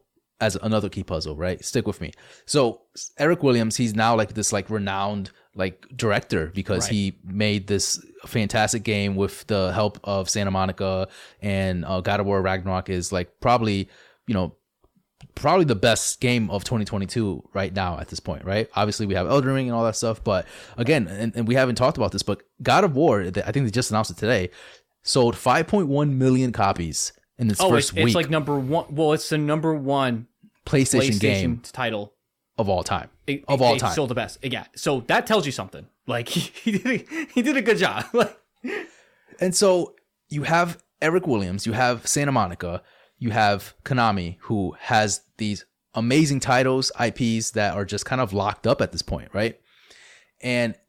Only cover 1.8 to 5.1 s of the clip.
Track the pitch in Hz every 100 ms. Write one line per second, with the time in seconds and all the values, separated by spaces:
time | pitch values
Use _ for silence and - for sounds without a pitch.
1.8 | 104 98 85 - - - - 147 123 110
2.8 | _ - - - 151 170 139 120 113 -
3.8 | 120 107 113 117 104 107 101 104 95 110
4.8 | 101 95 101